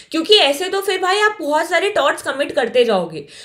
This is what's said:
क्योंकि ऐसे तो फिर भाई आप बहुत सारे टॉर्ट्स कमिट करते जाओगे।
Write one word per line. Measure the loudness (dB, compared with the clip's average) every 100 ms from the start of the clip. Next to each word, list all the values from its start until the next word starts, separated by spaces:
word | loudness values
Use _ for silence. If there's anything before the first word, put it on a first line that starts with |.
| -8
क्योंकि | -6 4 4
ऐसे | 4 0 -4
तो | -4
फिर | -2 -2
भाई | 0 2
आप | 2 0
बहुत | -2 -2 0
सारे | 0 0
टॉर्ट्स | 0 0 0
कमिट | -6 -4 -2
करते | -2 0 2 2
जाओगे। | 0 -2 -10 -16 -20